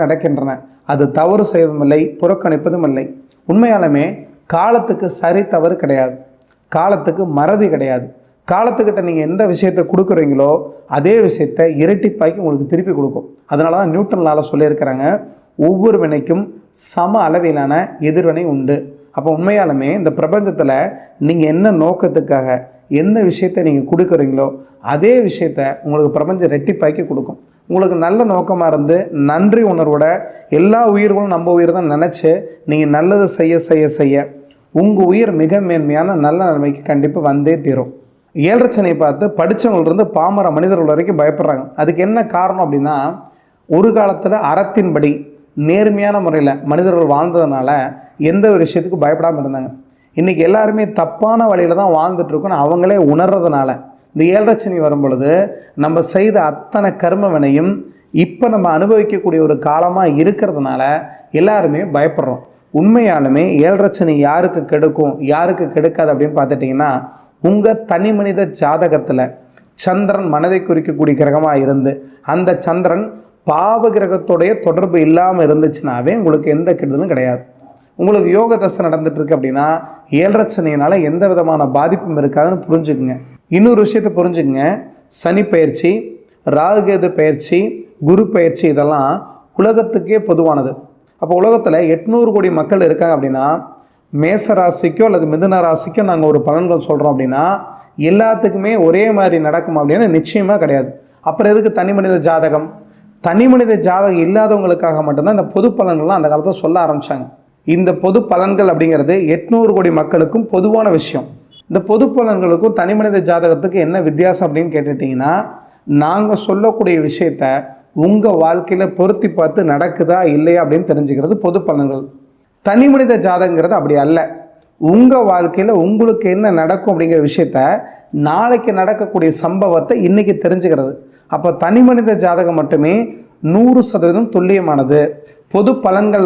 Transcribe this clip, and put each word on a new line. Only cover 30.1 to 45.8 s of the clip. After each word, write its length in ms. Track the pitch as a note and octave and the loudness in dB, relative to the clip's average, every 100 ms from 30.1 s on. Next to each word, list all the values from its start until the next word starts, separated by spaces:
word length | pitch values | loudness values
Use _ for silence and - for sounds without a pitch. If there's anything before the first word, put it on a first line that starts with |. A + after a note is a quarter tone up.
| F#3 - - - D3 | 0 -6 -16 -4 2
எல்லா 240 | F#3 A3 A#3 | 4 4 2
உயிர்களும் 400 | G3+ G#3 G3 G3+ F3 | 2 2 0 0 -2
நம்ம 180 | E3+ F3 | 0 2
உயிர் 160 | E3+ E3+ | 2 0
தான் 120 | E3 | -2
நினைச்சு 380 | D3 E3+ E3+ D#3+ F3 - - - | -2 -2 0 0 0 -2 -14 -4
நீங்க 140 | D3+ D3+ D3 | 0 2 2
நல்லது 280 | E3+ G3+ G3 F#3+ | 2 2 0 0
செய்ய, 180 | E3 E3 E3 | 0 0 2
செய்ய, 160 | D#3+ D3+ D3+ | 2 2 0
செய்ய 260 | C#3+ C#3 C#3+ - - _ _ D3+ | 0 0 -2 -12 -20 _ _ 0
உங்க 180 | G3 G3+ F3+ | 2 2 2
உயிர் 200 | G3 A3+ E3 | 2 2 0
மிக 200 | D#3 G3 F#3 | 0 0 0
மேன்மையான 460 | E3+ D3 D3 F3 F#3 D3 | -2 0 -2 -2 0 0
நல்ல 140 | E3 F#3 | 0 0
நிலைமைக்கு 320 | D3+ C#3+ C#3+ - | 0 -2 -4 -4
கண்டிப்பா 280 | C#3+ D3 D3 D3 | -2 0 -2 -2
வந்தே 260 | C#3 C#3+ D#3+ C#3+ | 0 0 0 0
தீரும். 260 | C3 B2+ - _ _ _ - | -2 -4 -10 _ _ _ -2
ஏழரை 340 | D3+ A#3 B3 A#3 | 0 2 2 0
சனியை 220 | F#3+ D#3 | 0 0
பார்த்து 280 | D3+ C#3+ G3+ - | 0 0 -4 -2
படிச்சவங்கள்ட்ட 520 | E3 - A#3+ F#3+ D#3+ | -2 0 0 0 0
இருந்து 140 | F3+ G#3 | 0 0
பாமர 420 | E3 E3 G3+ F#3 | 0 0 0 0
மனிதர்கள் 400 | D3+ F3 F#3+ D#3 | 0 0 0 2
வரைக்கும் 280 | D3+ F3 E3+ | 0 0 0
பயப்படுறாங்க. 440 | D3 D3+ D#3 C3+ C3+ - | 0 0 -2 -2 -6 -4
அதுக்கு 260 | D#3 E3 | -2 0
என்ன 240 | F#3 A3+ A3 | 0 0 -2
காரணம் 380 | F3+ F#3 - E3 | -2 -2 -2 -2
அப்படின்னா, 320 | C#3+ C#3+ D3 C#3+ F#3 - _ _ _ _ | -2 -2 -2 -4 -8 -16 _ _ _ _
ஒரு 200 | D#3+ G#3+ | 2 4
காலத்துல 500 | A3 G3+ F3+ F#3 G#3 C#3+ | 2 0 0 -2 -2 0
அறத்தின்படி 600 | D#3+ G3+ - F#3 D3+ D3 D3 - - _ | 0 0 0 0 0 0 -2 -8 -20 _
நேர்மையான 640 | - D3 F#3 | -4 0 2